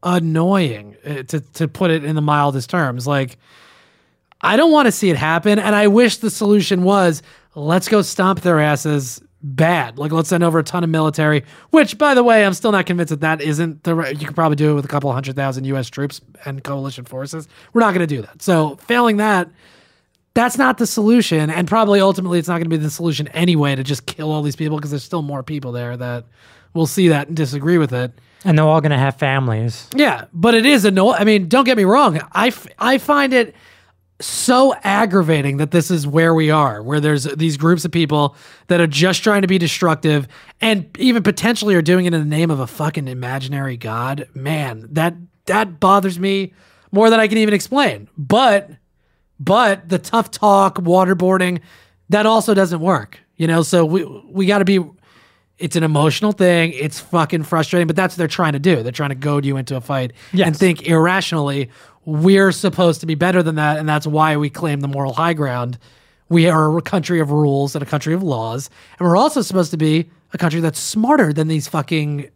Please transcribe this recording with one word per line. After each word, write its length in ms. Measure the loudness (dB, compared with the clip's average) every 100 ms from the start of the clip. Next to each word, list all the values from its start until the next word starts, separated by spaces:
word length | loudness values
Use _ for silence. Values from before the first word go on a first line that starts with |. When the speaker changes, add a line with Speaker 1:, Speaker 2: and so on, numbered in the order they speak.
Speaker 1:
annoying, 920 | 0 0 0 0 2 2 0 -4 -14 -18
uh, 180 | -12 -10
to, 160 | -6 -8
to 260 | -8 -6 -6
put 240 | -2 0
it 140 | 0
in 100 | -2
the 80 | -4
mildest 460 | 0 0 0 -2 -4
terms. 360 | -2 -2 -4 -2
Like, 320 | -2 -4 -10 _ _ _ _ _ _ _ _ _ _
I 120 | 0 2
don't 140 | 4
wanna 220 | 4 4
see 180 | 2 0
it 60 | 0
happen, 420 | 0 0 2 0
and 160 | 2
I 120 | 2 4
wish 300 | 4 4 2
the 120 | -6
solution 540 | -2 2 2 2 0
was, 380 | 2 2 2 0 -10 _ _
"Let's 340 | -10 -2 -2 2
go 140 | 0
stomp 400 | 0 0 0 0
their 180 | 2 2
asses 600 | 2 0 -2 -4 -4 -14 _ _
bad. 560 | -12 0 2 2 -2 -6
Like, 120 | -4
let's 160 | -2 0
send 160 | 0
over 140 | 2 0
a 40 |
ton 220 | -2 -4
of 60 | -2
military," 540 | 0 -2 0 0 0 -4 -20 _
which, 280 | 2 2 0
by 160 | 2
the 80 | 4
way, 220 | 6 4 4
I'm 80 |
still 180 | 0 0
not 140 | 0 0
convinced 240 | -2 -2
that 100 | -2
that 180 | -2 -2
isn't 440 | -2 -2 -4 -4
the 100 | -4
right, 240 | -2 -4 -8
you 60 | -8
could 100 | -2
probably 200 | 0 2
do 140 | 0
it 40 |
with 100 | 0
a 40 | -2
couple 220 | -4 -4
hundred 220 | -4 -6
thousand 300 | -6 -6 -4
U 120 | -6 -6
S 120 | -6
troops 300 | -8 -8 -10 _ _
and 180 | -14 -12
coalition 420 | -10 -8 -10 -12
forces. 440 | -16 -14 -12 -12 -16 _ _
We're 80 | 2
not 120 | 2
gonna 120 | 2 0
do 140 | -2
that. 200 | -8 -8
So, 340 | 0 2 2 -4 -2
failing 300 | 0 2 2
that, 300 | 0 0 -2 _ _ _ _ _ _ _ _
that's 240 | -2 0 0
not 200 | 0 0
the 80 | -2
solution, 640 | 0 4 4 4 0 0
and 160 | -2 0
probably 320 | 0 4 4
ultimately 380 | 4 0 -2 -2
it's 100 | -2
not 100 | -4
gonna 100 | -2
be 80 | -2
the 140 | -4
solution 380 | -4 -4 -4 -6
anyway 460 | -2 0 2 2 0
to 60 |
just 240 | -4 -6 -8
kill 240 | -10 -6
all 100 | -4
these 140 | -4 -4
people, 220 | -6 -6
'cause 120 | -6
there's 140 | -10
still 180 | -8 -8
more 200 | -6 -10
people 300 | -8 -10 -8
there 240 | -10 -8 -8
that 280 | -8 -10 -12 _ _ _ _
will 120 | -4 -2
see 220 | 2 2
that 200 | 2 -2
and 80 | -4
disagree 420 | -4 -4 0 2
with 140 | 0
it. 200 | -2 -6 -10 _ _
Speaker 2:
And 140 | 0 4
they're 60 | 4
all 140 | 4
gonna 180 | 2 2
have 180 | 0 0
families. 720 | -2 0 -2 -2 -4 -6 -8
Speaker 1:
Yeah, 300 | 0 0 0 -10
but 200 | 0 2
it 120 | 4 4
is 180 | 4
anno-, 280 | 4 4 2
I 100 | 4
mean, 240 | 4 2 2
don't 160 | 2
get 120 | 2 2
me 60 |
wrong. 360 | 4 4 4 0 -4
I 160 | -2 -2
f-, 180 | -2 -18 -4
I 200 | 0 0
find 340 | 2 0 2
it 220 | 0 0 -6 _ _ _ _ _ _
so 540 | -10 -6 0 4 4 2
aggravating 720 | -2 0 2 2 2 0 0 -2
that 160 | 0
this 180 | 0 0
is 160 | -2 0
where 280 | 2 4
we 140 | 4 2
are, 320 | 2 2 -2
where 180 | -4 -2
there's 240 | 0 0
these 320 | -2 -4 -2 0
groups 280 | 2 2
of 60 | 0
people 460 | -2 0 0 0 -2 -20 -20 _
that 120 | 2
are 60 | 2
just 380 | 2 0 2
trying 180 | 0 2
to 60 | 2
be 100 | 0
destructive 680 | 0 0 0 0 0 0 -2 -14 -20 _
and 260 | -2 -2 -4 -2
even 240 | 0 2
potentially 520 | 0 0 -2 -2 2
are 80 | 2
doing 240 | 4 2 2
it 80 |
in 60 | -2
the 160 | -2 -2
name 140 | 0
of 100 | -2
a 60 | -6
fucking 420 | -4 -4 -4 -8
imaginary 680 | -8 -8 -8 -6 -6 -6 -8
god. 500 | -8 -6 -6 -8 -10
Man, 540 | -10 -6 -4 -6 -10 -8
that, 220 | -2 -2 -4 -20 _ -2
that 340 | 0 0 0
bothers 380 | 2 2 2 -4
me 340 | -4 -4 -6 _ _ _ _
more 180 | 2 4
than 80 | 4
I 60 | 2
can 100 | 2
even 160 | 2
explain. 540 | 0 0 0 0 -2 -14 -14
But, 540 | 0 4 4 2 -2 -20 _ _ _ _ _ _
but 480 | 0 2 4 0 -2
the 100 | -4
tough 320 | -2 -2 -2
talk, 460 | 0 2 4 4 0
waterboarding, 840 | 2 2 4 2 2 2 0 -4 _ -20 _ _ _
that 160 | 0
also 300 | 4 2 2
doesn't 260 | 2 2 0
work. 380 | 0 -2 -4 -20 _ _
You 120 | 0
know, 140 | 0
so 220 | 2 2
we, 200 | 2 0 -4 -12 -12
we 160 | -4 0
gotta 180 | 2
be, 140 | 2 2 -2 _ _ _ _ _ _ _
it's 160 | -6 -2
an 60 |
emotional 480 | 0 2 2 0 -2
thing. 400 | 2 2 2 0
It's 280 | -4 -8 -8
fucking 420 | -4 -2 0 -4
frustrating, 460 | -2 -4 0 0 0
but 80 | 0
that's 180 | -2
what 40 | -2
they're 100 | -6
trying 240 | -2 -2
to 60 | 0
do. 220 | 0 0
They're 100 | -2
trying 180 | -6 -6
to 60 | -4
goad 280 | -2 -2
you 120 | -2 -6
into 200 | -6 -8
a 40 |
fight 320 | -4 -6 -6 -10 -6
Speaker 2:
Yes. 140 | 0 0
Speaker 1:
and 100 | 2
think 260 | 2 2 0
irrationally, 840 | 2 4 0 -2 -2 -2 -4 -6 -10 -20 _
"We're 460 | -6 0 4 6 4
supposed 500 | 2 -4 0 0 0
to 60 | -4
be 80 |
better 260 | -2 0 2
than 140 | 0
that, 240 | 0 -2 -2
and 100 | 0
that's 180 | -2 -2
why 300 | 0 2 0
we 140 | -4
claim 300 | -4 -4 -4
the 80 | -4
moral 240 | -4 -4
high 200 | -2 -2
ground. 460 | -2 -4 -4 -6 -10 _ _ _ _ _
We 200 | 2 4
are 280 | 4 2 0
a 60 |
country 380 | -2 -4 -2 -2
of 100 | 0
rules 460 | 0 2 0 -2 -6
and 60 |
a 20 | -4
country 280 | -4 -2
of 80 | -4
laws, 460 | -2 -4 -4 -8 -10 _ -20 _
and 80 | 2
we're 80 | 4
also 260 | 4 0
supposed 280 | -2 -2 -2
to 60 | 0
be 340 | 0 0 -2 _ _
a 60 | -4
country 220 | -2 0
that's 200 | -4 -4
smarter 520 | -6 -2 2 2 2
than 140 | 0 -2
these 220 | -2 -4
fucking 600 | -6 -4 -4 -4 -6 -10